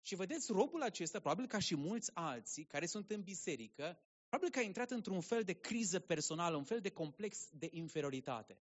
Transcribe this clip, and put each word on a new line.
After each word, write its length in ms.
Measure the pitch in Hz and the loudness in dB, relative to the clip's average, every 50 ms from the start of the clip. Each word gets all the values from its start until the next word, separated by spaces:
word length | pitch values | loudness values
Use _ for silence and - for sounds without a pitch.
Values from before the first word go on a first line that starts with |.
Și 120 | _ - 202 | _ -4 -2
vedeți, 380 | 175 190 185 302 330 - - | -2 0 0 0 -2 0 2
robul 300 | 220 185 247 302 339 330 | 6 6 6 6 4 0
acesta, 380 | 285 226 170 - 175 160 - - | 0 0 0 0 -4 -2 -2 -2
probabil 260 | - 143 156 190 262 | 2 2 2 2 2
ca 120 | 240 - 208 | 0 2 2
și 180 | 180 - 165 | 2 4 2
mulți 340 | 143 139 170 220 233 - - - | 2 2 0 0 0 -2 -2 -4
alții 500 | 175 170 156 131 120 107 - - - 156 | -2 -2 -2 -2 -2 -4 -6 -8 -8 -8
care 220 | _ - 143 165 | _ -2 0 0
sunt 240 | 170 - 214 196 - | 0 -2 -4 -2 -2
în 120 | 214 208 | -4 -4
biserică, 760 | 190 185 196 - - - 147 120 113 107 _ - 143 165 175 - _ _ _ _ _ _ | -4 -6 -8 -4 -2 -2 -2 -2 -4 -10 _ -6 -6 -6 -6 -8 _ _ _ _ _ _
probabil 240 | - 277 359 349 | -2 0 0 2
că 60 | - 262 | 2 2
a 40 | |
intrat 280 | 240 208 175 214 247 240 | 0 0 0 -2 -2 0
într-un 300 | 254 233 202 - 190 185 | 0 -2 0 0 0 0
fel 220 | 160 - 233 233 | 2 2 2 2
de 100 | 220 185 | 2 0
criză 460 | 175 - - - 220 233 226 - 185 185 | -2 -4 -2 -2 0 2 2 2 2 0
personală, 560 | - - 170 151 151 - 160 160 170 170 165 | 2 2 0 2 2 0 2 2 4 4 4
un 80 | 147 139 | 2 0
fel 160 | - 226 233 | 0 -2 0
de 100 | 190 190 | 0 -2
complex 580 | 175 - 165 151 135 - 208 - - - - - | -2 -2 -4 -4 -2 -4 -6 -6 -4 -6 -10 -10
de 160 | - 147 156 160 | -8 -6 -6 -4
inferioritate. 880 | 170 165 165 156 - 156 147 143 135 131 127 147 127 113 110 - - - _ | -4 -4 -6 -2 -2 0 0 0 -2 -2 -2 -2 -4 -4 -4 -10 -16 -20 _